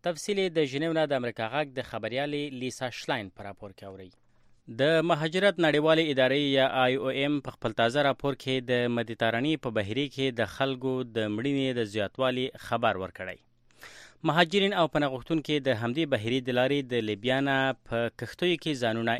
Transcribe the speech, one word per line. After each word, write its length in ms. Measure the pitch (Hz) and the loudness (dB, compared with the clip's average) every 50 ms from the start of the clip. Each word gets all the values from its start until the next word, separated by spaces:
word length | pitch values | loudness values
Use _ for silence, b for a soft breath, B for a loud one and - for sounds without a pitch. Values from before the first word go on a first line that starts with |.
| - | -4
تفصیل 320 | 175 170 147 - - 208 196 | -4 -6 -4 -4 -2 0 0
یې 160 | 190 185 160 | 0 2 2
د 100 | 165 156 131 | 2 2 2
ژنیو 240 | 127 143 156 165 165 160 | 0 -2 0 0 2 2
نه 40 | 156 | 2
د 60 | 143 143 131 | 2 2 0
امریکا 260 | 123 120 113 - 113 110 | 0 -2 -2 -4 -4 -2
غږ 160 | 123 147 151 139 127 | -2 -4 -4 -4 -6
د 100 | 127 123 - | -8 -8 -6
خبریالې 640 | - 110 107 110 117 131 143 147 147 143 147 147 135 123 | -8 -6 -4 -4 -4 -2 -4 -2 -4 -4 -6 -6 -6 -6
لیسا 260 | 127 127 - - 131 123 - - | -6 -6 -6 -6 -8 -8 -6 -8
شلاین 280 | - - 147 123 101 95 _ | -4 -4 -4 -4 -4 -10 _
په 100 | - 101 101 | -14 -14 -14
راپور 220 | 98 _ 107 101 95 | -14 _ -16 -18 -16
کې 100 | - - 98 | -16 -16 -16
اورئ. 180 | 95 95 95 92 _ _ _ _ _ _ _ _ - _ _ - 117 117 | -14 -16 -18 -18 _ _ _ _ _ _ _ _ -20 _ _ -14 -2 0
د 240 | 135 151 165 160 160 170 | 2 4 4 4 4 2
مهاجرت 500 | 170 147 156 160 160 185 190 202 185 175 170 | 2 2 0 0 0 4 4 4 4 4 2
نړیوالې 400 | 156 147 151 151 156 160 160 165 151 | 4 4 4 6 6 6 6 4 2
ادارې 280 | 139 131 127 127 131 147 147 139 135 | 4 4 4 4 4 2 2 2 4
یا 100 | 135 131 131 - 131 127 | 4 4 4 4 2 2
آی 120 | 127 131 135 | 4 2 2
او 100 | - 131 131 135 | 0 -2 0 0
ایم 160 | 139 143 147 143 - | 0 0 0 -2 -4
په 100 | 131 - | -8 -12
خپل 200 | _ - 117 107 - | _ -6 -4 0 2
تازه 240 | 117 117 120 147 147 139 | 2 2 2 2 2 2
راپور 300 | 123 - - 139 135 - | 0 0 -2 -4 -4 -4
کې 260 | - 131 131 131 123 120 | -4 -2 -2 -2 0 0
د 200 | 123 123 123 120 120 | 0 0 2 0 0
مدیترانې 680 | 120 113 110 113 _ 117 113 113 117 131 151 160 151 - | -2 -2 -4 -2 _ 0 0 2 2 0 0 -2 -2 -4
په 100 | 131 110 | -2 -2
بحیرې 300 | 110 101 98 110 131 147 139 - | -2 -2 -2 -2 -4 -4 -4 -4
کې 120 | 135 135 135 120 113 | -2 -2 -2 0 -2
د 100 | 110 98 - | -4 -4 0
خلکو 400 | - 135 135 135 127 127 131 127 127 127 | -2 -2 -2 -2 -4 -4 -4 -2 -2 -4
د 260 | 120 107 113 110 107 104 | -4 -4 -2 -2 -2 -2
مړینې 420 | 104 - 143 143 139 135 131 127 120 | -2 -2 -2 0 0 0 -2 -2 -2
د 20 | 113 104 101 | -4 -2 -2
زیاتوالي 540 | 110 101 95 _ - 131 127 127 127 127 131 - - - | -4 -4 -4 _ -2 -2 0 0 -2 -4 -6 -8 -12 -6
خبر 340 | - 120 117 117 113 101 92 92 | -4 -2 0 2 0 0 0 -6
ورکړی. 340 | 90 - - 92 92 90 - _ _ _ _ _ _ B B B B B B B B B B - 160 | -8 -8 -10 -10 -10 -10 -14 _ _ _ _ _ _ B B B B B B B B B B -2 2
مهاجرین 460 | 147 165 180 160 190 202 196 196 208 185 | 4 4 4 4 4 2 2 2 4 2
او 60 | 165 151 - | 2 2 4
پناه 180 | 156 147 139 131 | 2 0 2 -2
غوښتونکي 480 | 123 - - 165 160 143 - 151 147 131 135 | -4 -4 -2 -2 -2 0 0 -2 0 2 0
د 120 | 123 104 117 | 0 2 0
همدې 200 | 120 120 156 165 147 135 | -2 0 0 0 0 0
بحیرې 240 | 113 104 117 123 135 123 127 | 0 0 0 -2 0 0 0
د 20 | 123 123 | 2 2
لارې 320 | 127 131 143 143 135 120 | 2 4 2 0 0 0
د 40 | 123 120 110 107 | -2 -2 0 0
لیبیا 260 | 107 98 104 123 131 135 139 | -4 -2 0 0 0 2 2
نه 100 | 139 135 135 135 135 127 _ _ | 2 2 2 2 0 -2 _ _
په 240 | - 120 117 117 113 _ - | -4 -2 -2 -2 -2 _ -8
کښتیو 420 | 120 - - - 175 180 175 151 | -12 -12 -6 -2 0 0 0 -2
کې 180 | - 160 147 123 | -2 -6 -4 0
ځانونه 340 | 120 113 110 113 117 117 117 | 0 0 0 0 0 0 0